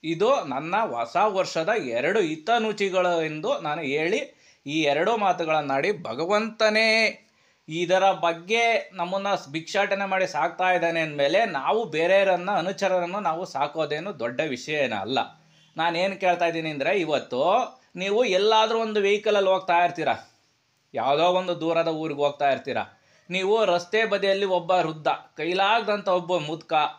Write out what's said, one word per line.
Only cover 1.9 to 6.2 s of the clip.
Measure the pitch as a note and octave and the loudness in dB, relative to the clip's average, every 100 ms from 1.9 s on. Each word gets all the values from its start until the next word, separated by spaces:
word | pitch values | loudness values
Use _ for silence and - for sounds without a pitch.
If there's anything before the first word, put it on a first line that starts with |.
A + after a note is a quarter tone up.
| A#2 C#3+ G#3+ | -2 0 0
ಹಿತನುಚಿಗಳು | E3+ D#3 F#3 A#3 A3 G#3 G3 F#3 F3+ E3+ | 0 -2 0 0 0 -2 -2 0 2 0
ಎಂದು | D#3+ D#3 D#3 C#3+ | -2 -4 -4 -4
ನಾನು | D#3+ D3+ | -4 -6
ಹೇಳಿ, | D3 C#3+ E3 A#3 C#4+ _ _ _ C#3+ | -2 -2 0 -2 -4 _ _ _ -6
ಈ | D#3 | -2
ಎರಡು | D3 C#3+ F#3+ A#3 | 0 2 0 2
ಮಾತುಗಳನ್ನಾಡಿ, | G3+ F3 D#3+ D#3 C#3+ C#3 E3 F#3+ | 0 0 0 0 0 -2 0 -4
ಭಗವಂತನೇ | - A#2 | -6 -6